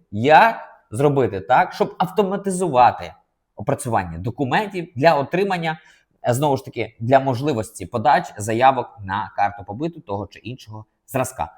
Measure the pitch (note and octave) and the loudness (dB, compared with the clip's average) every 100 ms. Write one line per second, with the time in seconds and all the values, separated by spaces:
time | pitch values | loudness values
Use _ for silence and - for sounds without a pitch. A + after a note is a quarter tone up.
0 | _ G2+ C3 D#3 A3+ A3+ - - _ G#2+ | _ -2 6 8 8 2 -10 -20 _ 0
1 | D3 C#3 A2+ F#2+ - C3+ F3+ - G#3 - | 2 4 0 0 2 2 2 0 -4 -2
2 | F3 - F#3+ G3 G3 F3+ F#3 B2+ A#2 - | -4 0 -2 -2 -4 -2 0 4 4 4
3 | E2+ - _ _ _ - G#2+ A#2+ B2 A2 | -10 -16 _ _ _ -10 -4 -4 -2 -2
4 | F2 E2 G#2+ A2 C3 E3 G#3 F#3+ E3+ A#2+ | -4 -6 -8 -6 -2 -2 -4 -8 -10 2
5 | E3 D3 C3+ F3+ G3+ F3+ E3 D#3+ _ _ | 2 4 0 -2 -2 -2 -4 -6 _ _
6 | _ _ - A#2+ D3 C3 - B2+ G#2 - | _ _ -2 0 2 0 -4 -8 -8 -6
7 | A2+ C3+ C3+ A#2 D3 A#2 A2 - F2+ A#2+ | 2 2 4 -2 -2 -4 -4 -10 -8 -2
8 | B2+ E3 - - G#2 A2+ C3 B2+ - - | 2 0 0 -8 -4 2 4 2 -2 -10
9 | G2 G2 F2+ - G2+ G2+ F#2+ G#2 E3 D#3 | -6 -6 -6 -4 -4 -4 -12 -8 -8 -10
10 | - G2+ G2 - G#2 C3+ - G#2+ - _ | -10 -8 -10 -14 -16 -16 -16 -20 -20 _
11 | - B2+ B2+ - D#2 | -10 -6 -6 -6 -10